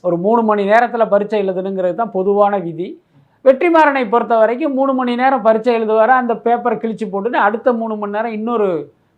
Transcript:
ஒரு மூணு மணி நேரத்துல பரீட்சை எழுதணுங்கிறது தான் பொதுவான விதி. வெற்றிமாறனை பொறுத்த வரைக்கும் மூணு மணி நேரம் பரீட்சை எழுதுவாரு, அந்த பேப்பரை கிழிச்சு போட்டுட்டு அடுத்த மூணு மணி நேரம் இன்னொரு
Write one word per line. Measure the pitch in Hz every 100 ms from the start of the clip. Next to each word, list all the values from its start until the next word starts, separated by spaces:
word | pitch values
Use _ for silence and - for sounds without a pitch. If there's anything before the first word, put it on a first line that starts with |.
ஒரு | 180 170
மூணு | 190 233
மணி | 220 208 196
நேரத்துல | 220 240 233 214
பரீட்சை | 202 208 220 190
எழுதணுங்கிறது | 185 190 190 180
தான் | 175 226
பொதுவான | 190 185 202 202 202
விதி. | 170 160 185 359 _ _ _ _
வெற்றிமாறனை | 262 262 349 330 302 269 233
பொறுத்த | 233 226 226
வரைக்கும் | 220 247 311
மூணு | 262 269
மணி | 262 247
நேரம் | 240 262 277
பரீட்சை | 214 220 226 233
எழுதுவாரு, | 220 220 220 254
அந்த | 247
பேப்பரை | 214 233 233 240 214
கிழிச்சு | 226 208 208
போட்டுட்டு | 196 208 285 208
அடுத்த | 220 262
மூணு | 233 226 214
மணி | 202
நேரம் | 202 233
இன்னொரு | 214 220 233 202 165 143 _ _